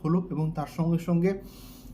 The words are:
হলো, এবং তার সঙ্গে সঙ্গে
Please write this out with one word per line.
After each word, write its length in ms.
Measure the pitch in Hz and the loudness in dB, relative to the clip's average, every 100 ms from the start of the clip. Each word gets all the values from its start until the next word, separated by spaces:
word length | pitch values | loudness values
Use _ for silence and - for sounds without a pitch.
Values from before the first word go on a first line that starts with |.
হলো, 240 | 156 180 180 | 4 2 2
এবং 220 | 139 156 | -2 -2
তার 140 | 160 143 - | -2 -6 0
সঙ্গে 220 | 165 165 | 2 2
সঙ্গে 440 | 175 170 180 196 - - - - - | 4 4 4 2 -6 -16 -16 -16 -16